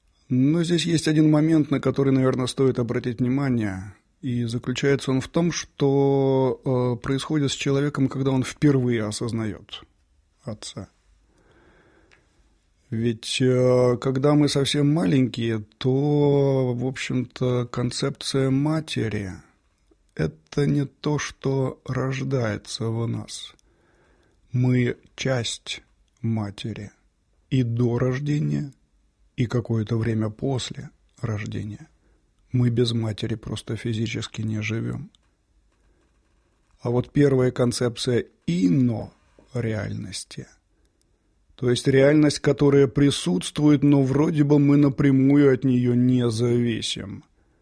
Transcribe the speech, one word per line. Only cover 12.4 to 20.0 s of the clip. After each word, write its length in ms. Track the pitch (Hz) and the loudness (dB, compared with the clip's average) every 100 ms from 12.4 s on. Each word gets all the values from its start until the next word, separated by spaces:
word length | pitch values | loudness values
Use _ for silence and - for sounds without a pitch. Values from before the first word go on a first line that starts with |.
| _ _ _ _ _ | _ _ _ _ _
Ведь, 520 | 113 120 113 - - | -2 -2 -2 -4 0
э, 540 | 127 127 127 127 123 120 | 2 4 4 4 4 2
когда 320 | 135 131 147 | -2 0 2
мы 160 | 147 143 | 4 4
совсем 440 | 143 135 147 143 | 0 0 0 2
маленькие, 680 | 156 180 139 127 - 113 110 104 - | 2 2 2 2 -2 -4 -4 -6 -6
то, 960 | 131 135 147 147 143 143 139 135 127 | -2 0 2 2 4 4 2 2 0
в 120 | 120 127 | -2 -6
общем-то, 840 | 123 - 127 123 - 127 123 120 | -6 -4 -4 -4 -4 -2 -2 -4
концепция 840 | 123 123 - 139 139 - 135 135 | -4 -4 -4 -6 -6 -4 -2 0
матери — 800 | 135 151 156 156 - 113 107 95 87 - _ _ _ _ _ | 0 0 -2 -4 -4 -4 -4 -8 -12 -18 _ _ _ _ _